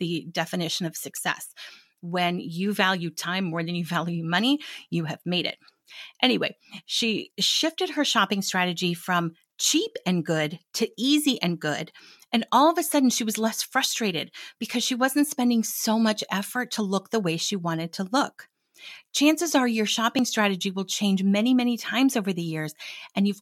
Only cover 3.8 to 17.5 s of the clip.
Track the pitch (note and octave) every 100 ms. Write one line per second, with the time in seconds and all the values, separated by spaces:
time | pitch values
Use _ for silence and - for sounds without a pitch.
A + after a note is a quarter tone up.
3.8 | D#3+ E3+ E3+ E3+ E3 F3+ A#3+ D4 - -
4.8 | - E3+ D#3 - E3+ F3 D3 - _ _
5.8 | _ - - - B3+ A3+ - - _ F#3
6.8 | - - A#3 F#3 - - - - D#4 D#4+
7.8 | F#4 D4 C#4 A3+ G3 G3 F#3 F#3+ F3+ E3+
8.8 | F3+ E3+ - F3 E3 - _ - - D4+
9.8 | A4+ - F3+ F3+ D#3+ D#3+ D3+ E3 _ -
10.8 | A#3 - B3+ D4 D4 B3 F3+ E3+ D#3 C#3+
11.8 | E3 - - - - A#3 - A#3 D4+ E4+
12.8 | D#4 D4 C4 - A3 A3 A3 - - -
13.8 | - - G#3+ D#3 C#3 - - - A3+ B3
14.8 | - B3 C4 D4 D4 - B3 A#3 G#3+ -
15.8 | - A3 A3 G#3+ - F#3+ G3+ B3 A#3+ -
16.8 | G3+ F#3+ F#3+ A3+ F3+ E3 -